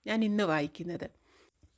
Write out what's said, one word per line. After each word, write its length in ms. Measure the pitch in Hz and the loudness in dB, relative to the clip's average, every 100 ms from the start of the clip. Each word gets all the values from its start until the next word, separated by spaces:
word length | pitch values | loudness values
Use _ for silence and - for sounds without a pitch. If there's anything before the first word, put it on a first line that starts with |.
| 214 | -2
ഞാൻ 140 | 220 | 0
ഇന്ന് 200 | 214 208 | 2 2
വായിക്കുന്നത്. 640 | 185 156 147 - 165 - - _ _ _ _ _ _ | 2 2 0 -6 -8 -6 -10 _ _ _ _ _ _